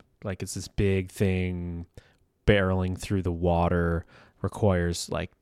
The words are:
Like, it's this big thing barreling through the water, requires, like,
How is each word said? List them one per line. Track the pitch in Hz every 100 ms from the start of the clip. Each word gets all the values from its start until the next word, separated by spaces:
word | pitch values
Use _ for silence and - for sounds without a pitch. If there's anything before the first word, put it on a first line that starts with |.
| _ _
Like, | 104 92
it's | 92
this | 98 -
big | - 101 95 92
thing | - 98 92 90 90 87 85 87 - - _ _ _ -
barreling | 104 92 92 90 92
through | - 101
the | 90
water, | 85 87 85 87 87 85 82 - - - _
requires, | 98 - 107 90 85 87 -
like, | 82 90 _